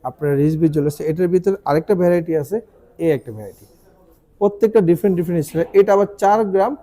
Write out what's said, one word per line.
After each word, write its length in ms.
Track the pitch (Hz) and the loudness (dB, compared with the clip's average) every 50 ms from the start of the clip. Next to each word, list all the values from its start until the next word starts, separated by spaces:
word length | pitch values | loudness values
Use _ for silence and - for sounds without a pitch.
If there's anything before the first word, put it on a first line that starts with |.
| _ | _
আপনার 340 | 131 127 _ 151 147 143 139 | -12 -10 _ -4 -2 0 2
রিজভি 300 | 143 151 160 151 170 160 | 0 0 0 0 0 0
জুয়েলার্স। 340 | 151 151 143 147 147 - | 0 0 -2 -2 -4 -4
এটার 260 | 147 156 156 165 185 180 | -6 -6 -2 -2 -2 0
ভিতরে 280 | 175 185 180 196 196 196 - | 0 0 0 0 -4 -2 -2
আরেকটা 300 | 143 143 156 165 - 208 | -2 -2 -2 0 -2 -2
ভ্যারাইটি 400 | 180 180 175 175 175 165 170 160 | 0 2 2 2 0 0 -2 -2
আছে, 260 | 156 151 - 196 226 233 _ _ - _ _ _ _ | -4 -2 -4 -6 -8 -8 _ _ -20 _ _ _ _
এই 120 | 165 165 | -2 0
একটা 220 | 151 135 - - | 0 -2 -4 -12
ভ্যারাইটি। 340 | 110 107 107 98 - _ - _ _ _ _ _ _ _ _ _ _ _ _ _ _ _ | -16 -16 -16 -18 -18 _ -20 _ _ _ _ _ _ _ _ _ _ _ _ _ _ _
প্রত্যেকটা 420 | 202 202 202 - - 220 220 226 | -2 -2 0 0 -2 2 2 2
ডিফারেন্ট 360 | 196 165 175 170 - 208 185 170 | 4 4 2 2 2 0 0 0
ডিফারেন্ট 280 | 175 165 175 170 147 | -2 -2 -2 -2 -4
স্টাইল। 200 | - - 160 170 - - | -2 -2 -4 -4 2 4
এটা 200 | 196 202 202 196 | 4 4 6 4
আবার 120 | 196 202 196 202 - | 2 2 0 -2 -2
চার 280 | - 196 208 220 220 | 0 2 2 2 0
গ্রাম 320 | 202 185 190 190 233 294 285 | 0 0 0 0 0 -2 -8